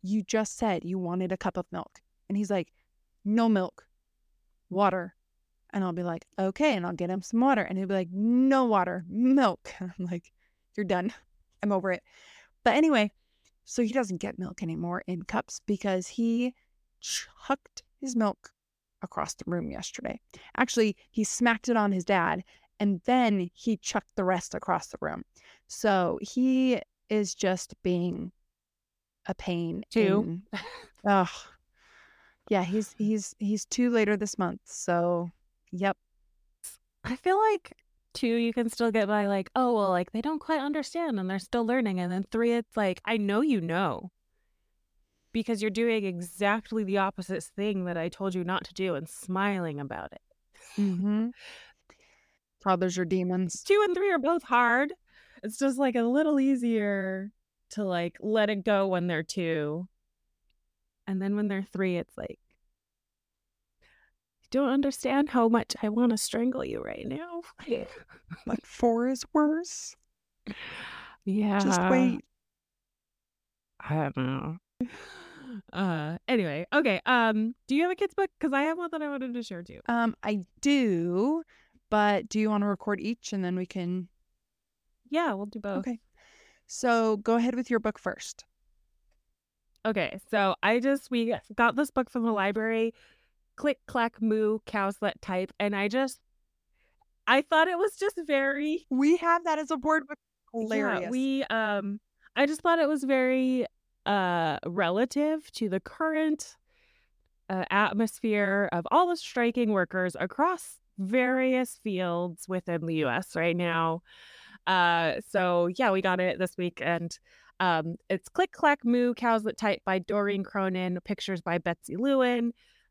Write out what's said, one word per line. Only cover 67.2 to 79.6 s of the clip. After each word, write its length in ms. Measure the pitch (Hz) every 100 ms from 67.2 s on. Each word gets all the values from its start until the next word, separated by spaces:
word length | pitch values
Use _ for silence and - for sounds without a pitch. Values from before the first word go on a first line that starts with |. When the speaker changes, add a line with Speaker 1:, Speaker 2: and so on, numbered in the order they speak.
| 349 339 - - -
Speaker 2:
<laughs> 220 | 233 - - - - - 170 -
Speaker 1:
But 200 | - -
four 420 | - 240 233 247
is 160 | 262 -
worse. 640 | 302 302 320 349 - - - _ _ _ _ - - - - - - - -
Speaker 2:
Yeah. 360 | 196 202 208 202
Speaker 1:
Just 200 | 196 180 180
wait. 360 | 262 254 233 - _ _ _ _ _ _ _ _ _ _ _ _ _ _ -
Speaker 2:
I 160 | - 156
don't 220 | 143 131
know. 400 | 127 135 151 170 _ - 240 - - - - - 262 214 -
Uh, 460 | - 190 160 151 170 -
anyway, 380 | 247 170 147 175
okay. 260 | - 262 190 -
Um, 500 | 247 226 214 226 - -
do 80 | 277
you 80 |
have 80 | 349
a 40 | 370
kid's 180 | 392
book? 160 | - 381 -
'Cause 120 | 311
I 120 | 277
have 140 | 302 330
one 120 | 339
that 100 | 320
I 60 | 294
wanted 260 | 277 262
to 100 | 240
share 200 | 226 175